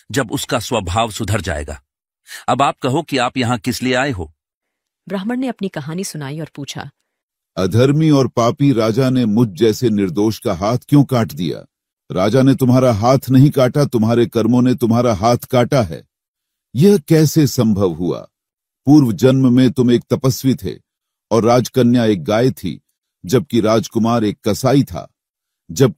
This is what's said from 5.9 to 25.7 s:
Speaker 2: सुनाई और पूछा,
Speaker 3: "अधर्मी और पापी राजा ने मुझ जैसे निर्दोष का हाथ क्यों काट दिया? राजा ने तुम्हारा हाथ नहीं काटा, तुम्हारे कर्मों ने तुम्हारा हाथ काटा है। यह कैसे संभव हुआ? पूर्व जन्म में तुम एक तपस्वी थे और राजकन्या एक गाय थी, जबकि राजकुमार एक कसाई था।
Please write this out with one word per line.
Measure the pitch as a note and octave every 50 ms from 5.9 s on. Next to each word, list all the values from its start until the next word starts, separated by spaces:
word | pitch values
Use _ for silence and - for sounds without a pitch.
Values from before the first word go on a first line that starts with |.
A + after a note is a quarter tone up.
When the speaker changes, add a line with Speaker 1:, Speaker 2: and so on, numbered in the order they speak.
| D#3+ F3+ G3
Speaker 2:
सुनाई | - - D3+ C#3+ C3 D3 D#3+
और | D3+ - -
पूछा, | D3+ C#3 - - D3 - C#3 _ _ _ _ _ _ _ _ _ _ _ _ -
Speaker 3:
"अधर्मी | F2 F#2 F2+ E2+ A2+ B2+ C#3 D3 D#3 D#3+ D#3
और | D3 C3+ C3 -
पापी | - A#2+ A#2 D3 D3+ - C#3+ C#3+
राजा | B2+ A2+ A2 A2+ G#2 C3+ C3 B2+
ने | B2+ B2+ B2
मुझ | G#2+ G2+ A#2 B2 G#2+
जैसे | F2+ D#2 A#2 A2 G#2 - B2+ A2+
निर्दोष | G#2+ G2+ G2 F#2 D#2 G2+ G#2 A2+ G#2 -
का | - A2+ F#2+
हाथ | D#2+ G2+ G#2+ B2 A#2+ - -
क्यों | C#3+ D3 C3+
काट | - B2+ A#2 A2 D2+
दिया? | - D2+ F2+ D2 A#1 G1+ G1+ _ _ _ _ _ _ _ _ -
राजा | C#2 F2 F#2+ G#2 A2 C3
ने | B2+ C3+ C3
तुम्हारा | - C3+ B2 B2 C3 C3 B2
हाथ | G#2+ F#2+ A2+ B2 C3+ C3+ - -
नहीं | C3 B2+ C#3 D3
काटा, | - C#3 B2+ B2 - D3 C#3+
तुम्हारे | - - A2+ G#2+ A2+ A#2 A#2 A#2
कर्मों | - - A#2 G#2+ A2+ B2 B2
ने | B2 B2+ B2
तुम्हारा | - B2 A2 A2+ A#2+ B2 B2 G#2+
हाथ | F2 G#2+ A#2 A#2+
काटा | - - - - B2 A#2+ - D3 C3+
है। | G#2+ E2 D2+ A1+ - _ _ _ _ _ _ _ _ _ _ _ _ _ -
यह | A#2 E3+ G3+ G#3 F#3
कैसे | - - D#3+ D#3 D#3+ C#3+ - - G3+
संभव | - - - A#2 A2+ G2+ G2 G2+ F2+
हुआ? | D#2+ D#2 F2+ E2 C2 G#1+ - _ _ _ _ _ _ _ _ _ _ _ -
पूर्व | C3 D3 D3+ C#3 A2+
जन्म | G2+ - B2+ C3 C3 C3+ C3 B2+
में | A#2+ B2+ C3 A#2+
तुम | - - A#2+ B2
एक | A#2+ A#2 - -
तपस्वी | B2 - - C3 A2+ - - C3+ A2+
थे | - F#2 D#2+ A1 - _ _ _ _ _ _ _ _ _ -
और | G#2 A#2 G2+
राजकन्या | A#2 A#2+ B2+ A2+ - - C3 A#2+ A#2+ B2 B2 A#2
एक | A2 G#2+ F2 D2
गाय | C#2 G#2 A2+ B2 C3
थी, | - - - F2 B1 - _ _ _ _ _ _ _ _ -
जबकि | F2 A#2 A#2 - - A#2 A2+
राजकुमार | G2 G#2+ A2 A2+ F#2 - - A2 G#2+ A#2 A#2 A#2 G#2+
एक | G#2 - _ -
कसाई | A2 G2 - - B2+ C3 C#3+
था। | B2 - F2+ C#2+ - - _ _ _ _ _ _ _ _ _ _ _ -